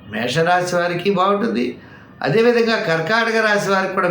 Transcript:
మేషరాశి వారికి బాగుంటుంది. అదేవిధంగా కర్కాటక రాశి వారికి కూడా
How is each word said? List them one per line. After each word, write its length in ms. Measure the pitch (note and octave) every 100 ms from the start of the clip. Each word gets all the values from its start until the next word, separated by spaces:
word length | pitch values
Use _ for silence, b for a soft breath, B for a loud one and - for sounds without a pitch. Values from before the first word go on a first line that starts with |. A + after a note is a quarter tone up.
| -
మేషరాశి 600 | G#2+ B2 D#3 E3 F3+ F3+ F3
వారికి 320 | F3 F3+ G3+ F3+
బాగుంటుంది. 480 | F#3+ G3+ A2 A2 B2 - B B B B C3+
అదేవిధంగా 520 | G3 A#3 A#3 A3 G#3+ E3
కర్కాటక 480 | D#3+ D#3+ A3+ A3+ A3 G#3+
రాశి 200 | G3+ F#3+
వారికి 200 | G3 F#3+ F#3+
కూడా 120 | F3+